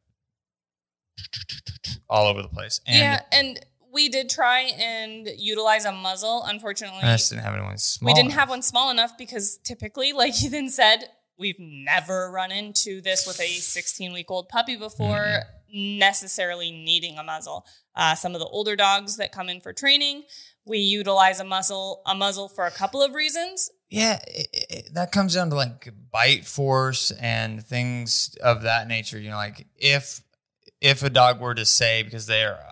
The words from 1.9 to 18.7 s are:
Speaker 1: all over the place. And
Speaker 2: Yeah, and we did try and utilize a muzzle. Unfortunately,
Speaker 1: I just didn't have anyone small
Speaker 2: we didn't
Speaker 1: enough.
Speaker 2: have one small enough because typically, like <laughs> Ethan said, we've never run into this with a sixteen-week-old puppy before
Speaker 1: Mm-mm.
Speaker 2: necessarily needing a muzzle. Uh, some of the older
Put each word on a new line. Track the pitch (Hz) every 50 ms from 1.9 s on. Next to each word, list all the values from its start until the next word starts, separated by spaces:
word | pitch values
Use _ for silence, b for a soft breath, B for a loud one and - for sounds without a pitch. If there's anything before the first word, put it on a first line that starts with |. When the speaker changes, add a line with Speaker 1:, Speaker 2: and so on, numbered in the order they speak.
| - - - -
Speaker 1:
all | 110 107 104
over | 104 101 101
the | 98 85
place. | - - 95 107 - - -
And | - -
Speaker 2:
Yeah, | - 285 285 277 247 - -
and | - 285 277 262 247 - - _ _ _ _ 254
we | 247 294 294 285
did | 247 269 262 -
try | - - 262 240 247 254
and | 254 254 240 - 226 226 226 226 220 220 220 226 220 208 104
utilize | 151 202 208 214 214 220 220 214 220 214
a | 202
muzzle. | 190 190 190 185 190 185 208 220 233 240 -
Unfortunately, | - 208 208 226 208 202 - - 196 190 190 -
Speaker 1:
I | 120 117
just | 110 - -
didn't | 113 113 110
have | 101 101
anyone | 101 98 98 98
small | 104 - - - - -
Speaker 2:
we | - -
didn't | - 247 269
Speaker 1:
enough. | 277 294
Speaker 2:
have | 277 262
one | 254 254 254
small | - 247 240 269 269
enough | 247 233 233 240 -
because | - 247 - 247 214 196 - - - -
typically, | - 240 - 214 208 - 277 262 285 285
like | 269 240 294 -
<laughs> | - 294
Ethan | 269 269 294 269 254
said, | - - 226 214 226 233 247 - _ _ _ _ _
we've | 175 190 196 175 190
never | 175 156 147 139 135 147 156 180 160 170 190 185 185 180
run | 180 185 185 185
into | 190 202 208 208 202 - - 214 190 190
this | 175 190 190 190 185
with | 185 180 -
a | 170
sixteen-week-old | 175 175 180 - - - 180 - - - - 185 180 175 175 170 - 185 180 180 -
puppy | - 233 233 247 247
before | 208 214 214 - - 214 208 208 208 208 208 208 - - - - - _ _ 208
Speaker 1:
Mm-mm. | 202 202 202 208
Speaker 2:
necessarily | 202 196 196 190 - 196 185 - 208 185 175 175 175 170 170
needing | 165 160 160 160 170 170 170 170 151
a | 151 156
muzzle. | 160 160 160 156 147 151 175 b b b b b b _
Uh, | 175 165 160 165
some | - - 180 175
of | 165
the | 160
older | - - 208 208 214